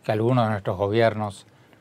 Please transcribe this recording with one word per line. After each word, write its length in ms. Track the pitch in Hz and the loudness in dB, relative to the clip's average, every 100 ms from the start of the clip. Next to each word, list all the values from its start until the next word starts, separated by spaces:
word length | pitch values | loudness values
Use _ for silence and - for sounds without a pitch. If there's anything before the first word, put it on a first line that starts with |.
que 80 | - | -4
algunos 320 | 107 117 127 | -2 2 2
de 60 | 110 | 2
nuestros 260 | 107 98 95 | -2 -4 -2
gobiernos 720 | 101 110 113 107 107 95 - _ _ _ | 0 2 2 0 -8 -10 -20 _ _ _